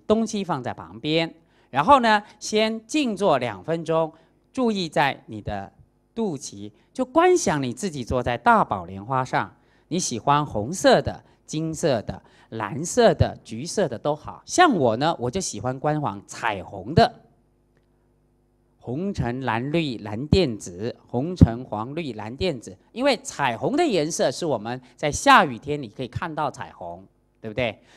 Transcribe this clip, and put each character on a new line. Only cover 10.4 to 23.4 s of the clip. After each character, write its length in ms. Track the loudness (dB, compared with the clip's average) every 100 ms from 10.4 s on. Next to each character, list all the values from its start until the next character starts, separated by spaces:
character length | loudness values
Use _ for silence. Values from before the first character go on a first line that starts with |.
| 0
红 280 | -4 -6
色 280 | 0 4 4
的、 220 | 2 -6 -14 _ -10
金 280 | -6 -6
色 280 | -2 0 0
的、 200 | -2 -12 -16 _ _
蓝 340 | -8 -8 -6
色 300 | -2 4 6
的、 240 | 6 2 -2
橘 240 | -12 -12 -6
色 220 | -2 -2
的 100 | -2
都 160 | -4
好。 300 | -4 -8 -18 -2
像 300 | 4 4 6
我 220 | 2 2
呢， 180 | 0 -2
我 140 | -4
就 80 | -4
喜 220 | -6 -6
欢 180 | -6 -4
观 220 | -2 -2
望 200 | -2 -6 -12
彩 340 | -6 -4 -4
虹 320 | -8 -6 0
的， 280 | 4 2 0 _ _ _ _ _ _ _ _ _ _ _ _ _ _ _ _
红 340 | -10 -6 -6
橙 280 | -4 -4 -4
蓝 300 | -2 -2 -2
绿 260 | -2 -2 -6
蓝 280 | -8 -8 0
靛 300 | 2 2 -2
紫， 380 | -10 -8 -8 -8 _
红 280 | -4 0 8
橙 280 | 8 8 -4
黄 300 | -4 -2 -6
绿 180 | -8
蓝 220 | -10 -10 -4
靛 220 | -4 -4
紫。 180 | -8 -20 _
因 120 | -2
为 140 | 0 0
彩 400 | -2 -2